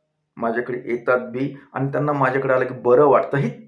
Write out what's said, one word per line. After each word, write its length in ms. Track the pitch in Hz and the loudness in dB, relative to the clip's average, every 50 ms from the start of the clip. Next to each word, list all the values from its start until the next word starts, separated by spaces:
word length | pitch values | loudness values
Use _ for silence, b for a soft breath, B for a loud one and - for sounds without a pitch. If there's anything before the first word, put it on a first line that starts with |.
| _ _ _ _ _ _ _ | _ _ _ _ _ _ _
माझ्याकडे 440 | - 117 117 113 120 123 127 123 - - | -6 -6 -4 -4 -4 -4 -6 -8 -8 -6
येतात 340 | - 120 120 - 127 123 120 | -6 -6 -4 0 0 0 0
बी 360 | 113 113 117 127 139 143 B B B B - | -2 -6 -6 -6 -6 -6 B B B B -6
आणि 180 | 135 139 139 | -6 -4 -4
त्यांना 200 | 139 - 147 147 | -2 -2 -2 -2
माझ्याकडे 420 | 147 139 131 127 131 135 135 131 127 | 0 0 0 0 0 0 0 0 0
आलं 120 | 127 123 | 0 0
की 80 | 127 127 | -4 -6
बरं 320 | 123 117 120 127 147 151 | -2 2 4 6 6 6
वाटतं, 320 | 139 123 110 - - 139 | 6 6 4 2 0 -2
हे 120 | 139 - 226 - - - | -2 -2 -2 -4 -8 -4